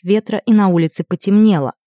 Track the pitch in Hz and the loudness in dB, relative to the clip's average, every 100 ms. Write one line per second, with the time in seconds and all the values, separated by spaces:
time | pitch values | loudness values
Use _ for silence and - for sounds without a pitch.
0 | 175 208 - 214 - 214 196 175 160 - | -2 -2 -2 -8 0 2 2 2 -2 -4
1 | 170 175 - 202 220 175 135 - | -8 -6 0 2 2 2 -2 -8